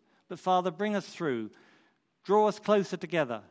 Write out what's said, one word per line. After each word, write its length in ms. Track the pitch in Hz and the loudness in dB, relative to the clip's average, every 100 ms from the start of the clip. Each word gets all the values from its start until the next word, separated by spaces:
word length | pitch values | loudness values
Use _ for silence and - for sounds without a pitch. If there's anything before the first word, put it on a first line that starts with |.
| _ _ - | _ _ -16
But 100 | 170 | -6
Father, 320 | 185 185 180 | 2 2 2
bring 240 | 160 214 | -2 -2
us 120 | 202 - | -2 -4
through. 440 | - 160 120 107 - _ _ _ _ _ _ | -6 -4 -2 -6 -12 _ _ _ _ _ _
Draw 240 | - 208 214 | 2 4 4
us 100 | - | 0
closer 380 | - 208 185 180 | 2 2 2 -6
together. 440 | 170 170 131 113 - | -4 -2 -2 -4 -12